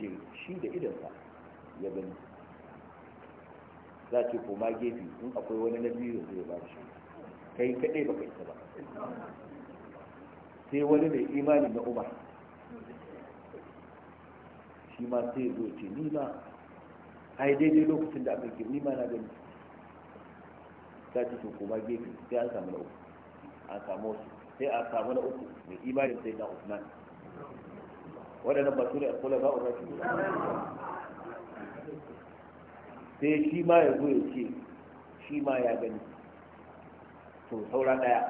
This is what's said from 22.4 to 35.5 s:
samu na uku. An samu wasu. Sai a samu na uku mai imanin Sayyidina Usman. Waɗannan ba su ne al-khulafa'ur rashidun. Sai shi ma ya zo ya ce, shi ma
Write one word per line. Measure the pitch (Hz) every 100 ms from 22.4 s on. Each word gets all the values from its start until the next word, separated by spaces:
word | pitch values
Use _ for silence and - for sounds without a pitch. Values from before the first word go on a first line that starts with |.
| 120
samu | 104 92
na | -
uku. | - - - - - - - - -
An | 101 -
samu | 98 110
wasu. | 107 110 - - -
Sai | 135
a | 117 117
samu | 113 113
na | 127
uku | 120 - - - -
mai | 92
imanin | 127 131 135 113
Sayyidina | 113 107 107
Usman. | - 98 101 - - - - - 87 - - - - - - - - - -
Waɗannan | 127 139 139 131
ba | 120
su | 143
ne | 131
al-khulafa'ur | - 131 131 135 123
rashidun. | 123 120 113 - - - - - - - - - - - - - - - - - - - 156 - - - - - - - - - - - - -
Sai | 147 151 151
shi | 170
ma | 165 170
ya | 143 -
zo | 143
ya | 131 -
ce, | 127 113 - - - - - - - -
shi | 147
ma | 139